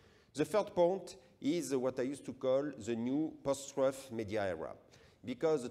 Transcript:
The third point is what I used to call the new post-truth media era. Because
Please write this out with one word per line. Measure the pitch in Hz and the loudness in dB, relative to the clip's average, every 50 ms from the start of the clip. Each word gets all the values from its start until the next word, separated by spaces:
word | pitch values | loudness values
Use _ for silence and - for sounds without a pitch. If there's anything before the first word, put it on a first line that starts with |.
| - - - - _ _ _ | -20 -20 -20 -20 _ _ _
The | 131 151 | -2 -2
third | - - 208 190 - - | 2 2 2 0 2 4
point | 180 175 170 190 190 175 - - - - - - _ | 4 6 6 4 0 -4 -10 -14 -18 -20 -20 -18 _
is | - 135 165 175 143 131 139 | 0 0 0 0 0 0 0
what | 131 123 131 123 131 | 0 0 0 0 0
I | 123 | -2
used | 131 143 135 - | -2 -4 -6 -8
to | - 120 | -10 -8
call | - - 131 131 135 147 147 135 123 | -2 0 2 2 2 2 0 -4 -6
the | 101 110 117 | -4 -4 -2
new | 113 117 123 135 147 156 156 - - - | 0 0 0 0 0 0 -2 -4 -6 -2
post-truth | 139 135 135 - - - 139 135 135 135 - - - 113 | -2 -2 -2 -4 -6 -2 2 2 2 2 0 -8 -8 -6
media | 113 110 95 104 107 101 | -4 -4 -2 0 0 0
era. | 95 87 80 76 60 50 - - - - - - - - _ - | 0 -2 -2 -4 -8 -10 -14 -18 -20 -20 -20 -20 -20 -20 _ -8
Because | 117 127 123 165 160 156 147 120 120 | -8 -4 0 2 2 2 2 0 -4